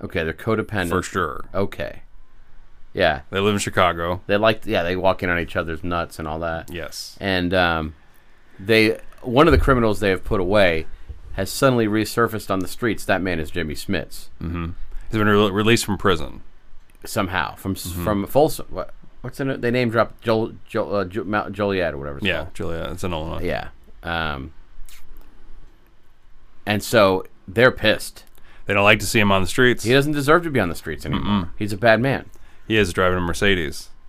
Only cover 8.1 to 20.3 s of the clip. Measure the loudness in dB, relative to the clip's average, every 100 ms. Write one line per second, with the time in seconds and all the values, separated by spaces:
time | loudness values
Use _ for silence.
8.1 | -20 -20 -20 -20 -10 2 4 4 2 -6
9.1 | -12 0 6 8 6 6 4 4 2 2
10.1 | 0 0 0 4 4 6 4 -2 -8 -12
11.1 | -14 -10 -6 -4 2 2 4 2 2 0
12.1 | 0 0 -2 -4 -2 -2 -2 -2 -2 0
13.1 | 0 0 -2 -4 -4 -4 -6 -4 -4 -4
14.1 | -10 -12 -8 -6 -6 -6 -4 -4 -4 -2
15.1 | 2 6 6 6 4 4 4 4 0 2
16.1 | 2 -2 -10 -14 -16 -14 -14 -14 -18 -8
17.1 | -4 -2 -2 -4 -6 -6 -6 -6 -4 -2
18.1 | -2 0 2 2 0 -6 -8 -8 -12 -16
19.1 | -14 -12 -6 -4 -2 -2 0 2 2 0
20.1 | -2 0